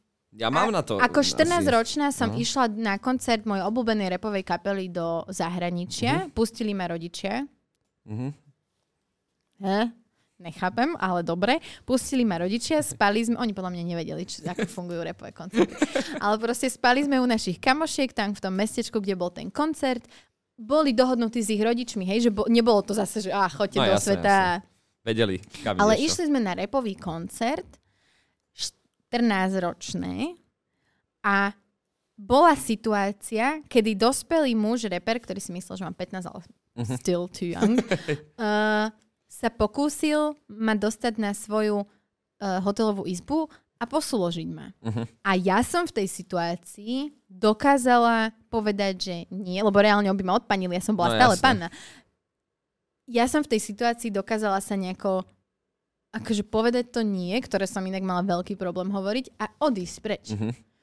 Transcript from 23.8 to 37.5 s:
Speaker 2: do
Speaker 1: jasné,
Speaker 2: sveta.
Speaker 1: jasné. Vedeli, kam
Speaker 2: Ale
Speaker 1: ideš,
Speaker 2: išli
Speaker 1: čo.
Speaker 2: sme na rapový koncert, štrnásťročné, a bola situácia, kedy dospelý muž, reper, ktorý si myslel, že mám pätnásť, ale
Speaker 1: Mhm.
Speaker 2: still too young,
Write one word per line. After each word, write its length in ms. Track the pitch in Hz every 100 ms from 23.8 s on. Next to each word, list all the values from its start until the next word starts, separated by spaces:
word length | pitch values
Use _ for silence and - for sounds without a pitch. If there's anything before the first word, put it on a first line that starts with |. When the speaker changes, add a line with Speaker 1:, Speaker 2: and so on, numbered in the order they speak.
| 139
Speaker 2:
do 80 |
Speaker 1:
jasné, 120 | 202 202
Speaker 2:
sveta. 260 | 196 196 196 185 175
Speaker 1:
jasné. 80 | - _ _ _
Vedeli, 320 | 113 113 110 92 - -
kam 180 | 117 98
Speaker 2:
Ale 160 | 208
Speaker 1:
ideš, 120 | 220 302
Speaker 2:
išli 160 | -
Speaker 1:
čo. 40 | 320
Speaker 2:
sme 120 | 277
na 140 | 208 180
rapový 380 | 196 277 233 190
koncert, 720 | 185 165 175 - 233 302 - - _ _ _ _ _ _ _ - - - _ _ _
štrnásťročné, 1300 | 240 233 196 185 190 175 - - 185 175 180 285 359 _ _ _ _ _ _ _ _
a 320 | 208 196 196 - _ _ _ _ _
bola 400 | - 196 254 339 277
situácia, 1040 | - 214 226 208 196 202 - 220 247 311
kedy 300 | - 240 220 202
dospelý 580 | 226 269 - 330 277
muž, 320 | 226 208 240 226
reper, 340 | 175 196 233
ktorý 180 | - 180
si 140 | -
myslel, 240 | 175 - 185
že 100 | 175
mám 80 |
pätnásť, 340 | 180 185 190 175
ale 140 | - - _ _
Speaker 1:
Mhm. 220 | - 113 127
Speaker 2:
still 320 | - 175 180
too 180 | -
young, 300 | 175